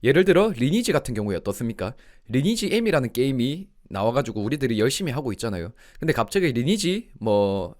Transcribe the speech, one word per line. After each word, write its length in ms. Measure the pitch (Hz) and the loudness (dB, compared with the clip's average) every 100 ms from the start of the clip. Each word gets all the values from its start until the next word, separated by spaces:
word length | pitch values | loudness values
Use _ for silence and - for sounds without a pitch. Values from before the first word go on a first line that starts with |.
예를 220 | 117 139 190 | 4 4 6
들어 260 | 175 214 151 | 6 4 2
리니지 360 | 127 196 233 | 2 2 2
같은 220 | 131 - | 0 0
경우에 220 | 110 104 90 | -4 -2 -2
어떻습니까? 580 | 101 101 117 110 95 120 - - - | -4 -4 -4 -4 -6 -8 -20 -20 -4
리니지 440 | 117 151 226 202 | 0 0 0 0
M이라는 400 | 208 226 165 123 | 0 2 0 -2
게임이 540 | 120 131 131 120 156 196 _ - | -2 -2 0 -2 -4 -10 _ -12
나와가지고 500 | 98 107 123 123 104 | -2 0 0 -2 -4
우리들이 380 | 104 143 135 110 | -4 -2 -2 2
열심히 320 | 113 135 185 | 2 0 -4
하고 200 | 127 135 | -4 -6
있잖아요. 360 | 98 117 95 82 - - - | -6 -6 -6 -8 -12 -20 -8
근데 140 | 160 | -2
갑자기 380 | 139 113 196 175 | 0 0 0 0
리니지 580 | 120 127 208 196 202 233 - | 0 0 0 0 -4 -6 -8
뭐 560 | 110 104 101 98 87 - | 0 2 2 0 -6 -10